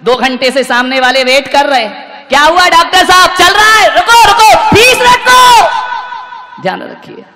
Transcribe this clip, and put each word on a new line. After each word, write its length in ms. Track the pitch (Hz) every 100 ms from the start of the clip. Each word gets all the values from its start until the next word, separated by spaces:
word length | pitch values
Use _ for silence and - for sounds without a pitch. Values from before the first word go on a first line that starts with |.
दो 120 | 170 247
घंटे 360 | 247 247 262
से 120 | 262
सामने 360 | 254 240 254 262
वाले 240 | 254 262
वेट 240 | 254 269 277
कर 180 | 285 285
रहे 200 | 262 214
हैं, 420 | - - - -
"क्या 140 | 262
हुआ 280 | 302 349 359
डॉक्टर 360 | 339 339 370 359
साहब, 320 | 359 349 359
चल 160 | 349
रहा 220 | 403 427 440
है, 200 | 370 339
रुको 320 | 359 466 427
रुको, 420 | 466 427 359 -
फीस 280 | 403 494 480
रखो।" 680 | 494 494 480 494 494 855 698 466 494 466 - 453 508 - - -
ध्यान 220 | 185 185
रखिए, 420 | - - - - -